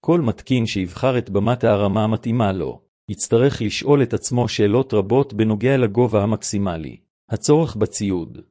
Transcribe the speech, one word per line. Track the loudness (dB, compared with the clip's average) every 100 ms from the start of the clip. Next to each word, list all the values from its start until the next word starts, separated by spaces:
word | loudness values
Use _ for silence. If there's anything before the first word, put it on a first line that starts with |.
| 2
כל | 2
מתקין | 2 -4 -2 0 0
שיבחר | -2 -6 -2 -2 0
את | -2
במת | -2 0 0
ההרמה | 2 2 2 2
המתאימה | 0 0 -2 0 0
לו, | -2 -6 -8 _ _ -14
יצטרך | -8 0 2 2 0
לשאול | -4 -4 2 2
את | 2
עצמו | -2 -2 -2 -2
שאלות | 2 2 2 2
רבות | 0 2 0 0
בנוגע | 0 0 2 2 2
לגובה | 2 2 2 2
המקסימלי, | 0 -2 -4 -4 -4 -4 -10 -14 _ _ _
הצורך | -6 2 2 2 -2
בציוד | -4 -2 -4 -4 -6 -16 -20